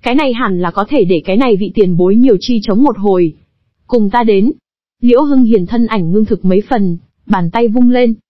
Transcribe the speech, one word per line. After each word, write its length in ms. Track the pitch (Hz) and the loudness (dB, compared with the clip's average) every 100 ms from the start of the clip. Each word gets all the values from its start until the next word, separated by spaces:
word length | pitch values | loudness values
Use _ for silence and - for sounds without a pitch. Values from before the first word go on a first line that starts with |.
Cái 120 | 247 | 0
này 180 | 254 285 | 0 0
hẳn 280 | 233 240 180 | -2 -4 -2
là 100 | 175 | -4
có 140 | 175 208 | -4 -2
thể 160 | 285 | -2
để 180 | 180 175 | 0 -2
cái 120 | 147 196 | -2 0
này 200 | 262 196 | 0 0
vị 160 | 196 | -2
tiền 220 | 185 185 170 | -2 0 2
bối 200 | 180 214 | 2 4
nhiều 200 | 262 190 | 2 2
chi 200 | - 233 | 0 -4
chống 220 | 214 202 | -2 0
một 140 | 285 214 | 0 0
hồi. 360 | 202 185 170 151 _ _ _ _ _ | -2 0 -2 -4 _ _ _ _ _
Cùng 240 | 240 208 | -2 0
ta 120 | 240 | 0
đến. 300 | 226 202 220 - _ _ _ _ | 0 2 0 -4 _ _ _ _
Liễu 200 | 240 240 | 0 2
Hưng 220 | 294 269 | 2 2
Hiền 220 | 233 220 175 | 2 2 0
thân 200 | 233 226 | -2 -2
ảnh 260 | 220 165 | -2 -2
ngưng 120 | 196 | -2
thực 200 | 214 190 | 0 -2
mấy 180 | 185 185 208 | 0 0 0
phần, 300 | 240 190 170 _ _ - | -2 -2 -4 _ _ -4
bàn 240 | 196 170 | -2 -2
tay 180 | 226 233 | -2 -2
vung 220 | 233 247 | 2 2
lên. 240 | 247 240 220 | 2 0 -2